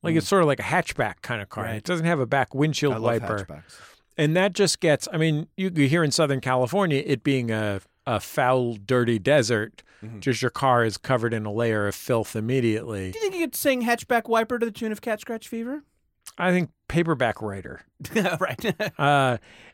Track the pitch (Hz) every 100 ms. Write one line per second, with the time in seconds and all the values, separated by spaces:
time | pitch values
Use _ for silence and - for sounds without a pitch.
0 | 165 165 - 196 160 135 92 170 - -
1 | 110 - - 117 101 - 107 110 107 175
2 | 165 165 120 139 127 135 151 143 147 113
3 | 113 117 110 107 95 76 - - - -
4 | _ - 151 165 196 185 190 - 165 143
5 | - 165 160 151 165 - 190 175 135 170
6 | 156 135 151 135 131 127 123 180 190 139
7 | - 135 - 135 120 110 107 98 - _
8 | - 110 - - 127 131 123 110 101 127
9 | 120 113 95 147 107 113 107 - - _
10 | 107 110 - 113 127 - 135 123 113 104
11 | - 127 117 110 107 104 117 107 104 -
12 | - 120 107 113 110 131 117 107 95 104
13 | 92 427 415 381 320 - 294 254 240 240
14 | - 233 226 226 226 247 233 208 220 214
15 | - 214 - 226 - 226 233 294 - _
16 | _ _ - - 180 180 170 _ - 165
17 | 170 143 120 104 107 98 - - - -
18 | - 226 185 165 180 127 226 - 208 -
19 | 143 143 131 120 - - -